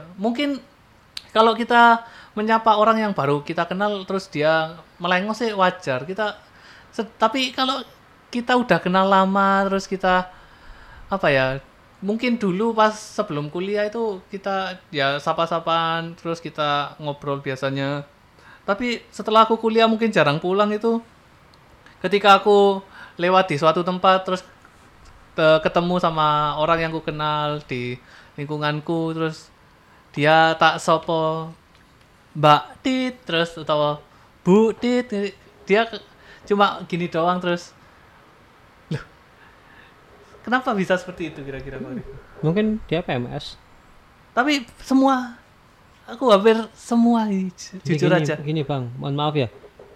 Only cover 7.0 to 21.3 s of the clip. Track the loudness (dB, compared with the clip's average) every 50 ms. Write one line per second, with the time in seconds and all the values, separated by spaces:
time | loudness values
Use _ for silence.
7 | -10 -8 -4 0 0 0 0 0 -2 -2 -2 -2 -2 -2 -2 -4 -6 -12 -16 -20
8 | _ _ _ _ _ _ -8 -6 -2 0 2 2 2 2 0 0 0 0 2 2
9 | 4 4 4 4 4 4 2 2 2 2 2 2 0 0 -2 -4 -4 -6 -6 -2
10 | 0 2 2 2 0 -4 -10 -20 -20 -20 -20 -20 -20 -20 -20 -20 -20 -20 -20 -20
11 | -12 -8 -6 -2 0 2 2 2 2 0 -2 -6 -10 -16 _ _ _ _ _ -10
12 | -6 -6 -4 -2 -2 -2 -2 0 0 -2 0 0 -2 -2 2 2 2 2 0 -2
13 | -12 -10 -6 -6 -6 -4 -4 -6 -6 -6 -8 -8 -6 -4 -4 -4 -4 -4 -4 -4
14 | -6 -6 -6 -8 -12 -14 -14 -12 -8 -6 -6 -4 -6 -6 -10 -12 -14 _ -4 -2
15 | 0 0 0 -2 -2 -4 -2 -2 -2 -2 -2 -4 -2 -2 -2 0 0 -2 -2 -4
16 | -6 -8 -10 -12 -10 -8 -8 -8 -10 -10 -6 -4 -2 -2 0 -2 -2 -6 -8 -10
17 | -8 -8 -8 -8 -6 -6 -6 -6 -6 -8 -6 -4 -4 -4 -4 -4 -4 -4 -4 -6
18 | -8 -12 _ _ _ _ _ _ -20 -20 -20 -10 _ -6 -4 -4 -2 -4 -4 -6
19 | -8 -14 -16 -12 -4 2 4 4 4 4 2 0 0 0 2 4 4 2 2 2
20 | 0 0 2 2 2 2 2 0 -2 -2 0 0 0 0 -2 -2 -2 -2 -2 -2
21 | -4 -10 _ _ _ _